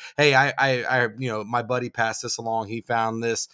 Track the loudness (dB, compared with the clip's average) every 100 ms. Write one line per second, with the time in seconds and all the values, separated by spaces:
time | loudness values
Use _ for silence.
0 | -6 2 6 6 4 2 2 2 0 0
1 | 0 -2 -6 -4 -2 -4 -2 -2 -2 -2
2 | -2 -2 -6 -8 -4 -4 -4 -8 -2 0
3 | 0 0 -2 -2 -6